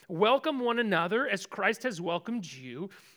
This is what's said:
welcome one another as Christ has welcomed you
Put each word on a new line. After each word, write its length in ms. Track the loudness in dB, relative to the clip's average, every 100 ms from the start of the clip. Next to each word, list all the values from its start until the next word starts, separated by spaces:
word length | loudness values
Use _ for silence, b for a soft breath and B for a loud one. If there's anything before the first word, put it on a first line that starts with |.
| B
welcome 520 | 2 4 4 2 0
one 200 | 0 2
another 480 | 2 2 2 0 0
as 180 | -2 -4
Christ 380 | -2 0 0
has 160 | -4 -4
welcomed 460 | -2 -2 -2 -6 -8
you 440 | -12 -12 -10 -10 B B